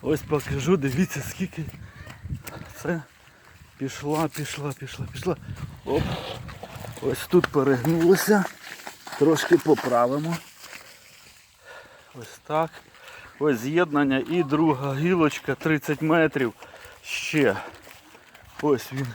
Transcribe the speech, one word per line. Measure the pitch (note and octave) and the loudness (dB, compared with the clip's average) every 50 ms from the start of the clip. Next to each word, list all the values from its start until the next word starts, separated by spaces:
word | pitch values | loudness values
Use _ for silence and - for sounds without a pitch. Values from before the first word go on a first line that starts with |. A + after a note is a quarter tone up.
| - | 0
ось | B2+ D#3 C#3+ - | 0 0 0 0
покажу, | - D3+ D3 C3 - C#3+ C#3 B2+ D3 F#3 | 0 -2 -2 0 -2 -4 -2 2 2 2
дивіться | F#3 C3+ C#3 B2+ C#3 F#3 - - C#3+ | 2 2 0 2 2 0 0 0 -8
скільки, | C3 - - - F#3 F#3 - - D#3 - - - - - - - - - - - - - - - - - - - - - - - - | -8 -10 -6 -6 -8 -8 -6 -8 -10 -10 -10 -14 -18 -18 -18 -18 -18 -18 -18 -16 -10 -10 -10 -10 -10 -14 -14 -14 -16 -16 -16 -10 -4
це | C#3+ E3+ E3 C#3+ - _ _ - - - - _ - - - - - - - | -4 -4 -4 -4 -10 _ _ -20 -20 -20 -20 _ -20 -20 -20 -20 -20 -12 -8
пішла, | C#3 C3+ - - C#3+ C#3+ D3+ D#3 E3 D3+ | -8 -8 -8 -6 -4 -2 0 0 0 -2
пішла, | - - D3+ - - - C#3+ D3 C3+ | -2 -6 -8 -8 -8 -8 -6 -8 -8
пішла, | - - C3 - - C3 - - | -8 -12 -14 -10 -10 -12 -10 -10
пішла, | - - F#3 E3 - - - - - - - - - - | -6 -2 -2 -4 -4 -6 -14 -12 -12 -12 -14 -14 -14 -6
оп, | - C3+ D3 - - - - - - - - - - - - - - - - - - - - - | -2 -2 0 0 -2 -4 -6 -8 -10 -12 -12 -12 -14 -14 -16 -16 -16 -16 -14 -14 -14 -14 -6 -4
ось | C3+ B2 - - | -4 -4 -4 -4
тут | - - F3+ - | 4 4 4 4
перегнулося, | - - D3 C3+ C3+ C#3 B2 A#2 D3 E3 E3+ E3 E3+ F#3+ F3+ - - G#3+ G3+ F#3 - - - - - - - - - - - - - - - | 6 2 2 4 4 4 2 4 2 2 4 6 6 6 6 6 4 4 4 4 2 -4 -14 -18 -18 -18 -16 -16 -16 -16 -16 -16 -14 0 2
трошки | C#3+ D3+ E3 D3 - - F3 E3 | 4 4 4 2 4 4 4 4
поправимо, | - D#3 D3+ A#2+ - C3 A#2+ A#2 A#2+ B2 C3 D3 D3+ D#3+ E3+ D#3+ - - - - - - - - - - - - - - - - - - - - _ _ _ _ - - - - - - - - - - - | 6 4 4 4 4 2 4 4 4 4 2 -2 -2 -4 -4 -6 -8 -14 -20 -20 -20 -18 -18 -18 -20 -20 -20 -20 -20 -20 -20 -20 -20 -20 -20 -20 _ _ _ _ -20 -20 -20 -20 -20 -20 -20 -20 -20 -20 -18
ось | B2+ A#2 - - - _ | -18 -18 -18 -18 -20 _
так, | - D3+ D#3 D#3+ D#3+ - - - - _ - - - - - - - - - | -4 -2 -2 -2 -2 -6 -16 -20 -20 _ -20 -20 -20 -20 -20 -20 -20 -8 -2
ось | C#3 D3+ C#3 A2+ | 2 2 2 2
з'єднання | A2+ C3+ D3+ E3+ F3+ E3 D3 D3 C#3+ C#3 C3+ C3+ B2 A2 | 0 0 2 2 2 2 2 2 2 4 2 0 0 0
і | D#3+ F3 E3+ | 0 0 0
друга | C3+ C#3+ D3+ E3 D#3+ D3+ B2+ C#3 C#3+ C3+ | 2 2 2 4 4 2 2 0 -4 -2
гілочка, | C3+ D#3 F3 F#3 F3 D#3+ D3 - - - - C3+ | 0 2 2 4 4 4 4 2 0 -4 -6 -6
тридцять | - - D#3+ D#3 D3 - - D3+ C3+ D3+ | -2 0 0 0 0 0 -2 -4 -2 2
метрів | D#3 D#3 E3+ D#3+ D3+ - C#3+ C3 A#2 G#2 _ - - - - - - - - - | 2 4 4 4 2 2 0 -2 -2 -2 _ -20 -20 -20 -20 -20 -20 -20 -20 -16
ще, | - - - - - - D#3 C#3+ A#2 F#2+ G2 - - - - - - - - - - - - - - _ - - - - - - | -10 -10 -8 -8 -2 0 4 4 4 2 0 -4 -12 -16 -18 -20 -20 -20 -20 -20 -20 -20 -20 -20 -20 _ -20 -20 -20 -16 -4 2
ось | D3+ C#3+ A#2 - - - | 2 2 2 0 -6 -8
він | C3 C#3 B2 A2+ | -8 -6 -8 -8